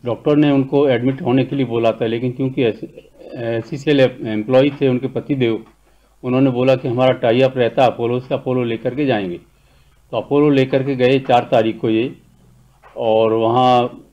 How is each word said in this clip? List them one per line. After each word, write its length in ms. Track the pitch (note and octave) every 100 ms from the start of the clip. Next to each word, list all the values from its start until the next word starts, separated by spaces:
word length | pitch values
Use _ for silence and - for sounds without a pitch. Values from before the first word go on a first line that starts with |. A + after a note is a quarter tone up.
| A#2+
डॉक्टर 300 | G#2+ D3+ D3
ने 160 | D3
उनको 380 | C#3 C3+ C#3+ C#3+
एडमिट 320 | A#2+ B2 C3+
होने 240 | - C3 B2
के 100 | C#3+
लिए 100 | A#2+
बोला 260 | A#2 A2+
था, 140 | G#2+ A2+
लेकिन 260 | A#2 B2+
क्योंकि 320 | B2 C3 C3
एस-, 200 | A#2+ G#2 - - _ _ - C3
एससीसीएल 640 | A#2 A2+ - C#3+ D#3 C#3+ B2+ - A#2+
एम्प्लॉई 420 | G#2+ G#2+ C3 C#3+
थे 180 | C#3+ C3+
उनके 200 | B2 C3
पतिदेव, 580 | A#2+ A#2 C#3 A#2 A2 - _ _ _ _ _
उन्होंने 260 | B2+ B2+ C3+
बोला 260 | A#2+ B2+ B2+
कि 120 | C3+
हमारा 240 | A#2 B2+
टाई 300 | B2 A#2+ A#2
अप 120 | C3 C3
रहता 260 | A#2 -
है 40 | B2+
अपोलो 320 | - A#2 B2
से, 140 | C3
अपोलो 300 | C3 C3+ B2+
लेकर 320 | A#2+ A2+ C3 B2
के 100 | C#3+
जाएंगे। 320 | A2 F#2+ F2 _ _ _ _ _ _ _
तो 60 | A#2+
अपोलो 320 | - C#3+ D3
लेकर 340 | C3+ C3 C3+
के 120 | C3+ C3
गए 240 | B2 C3+
चार 300 | C3+ B2 B2
तारीख 280 | B2 A2 A2
को 80 | A#2
ये, 260 | A2 C3 - _ _ _ _ _ _ - -
और 360 | A#2 A2 A2
वहाँ 720 | A2+ A2+ A#2+ B2+ B2 A#2+ - -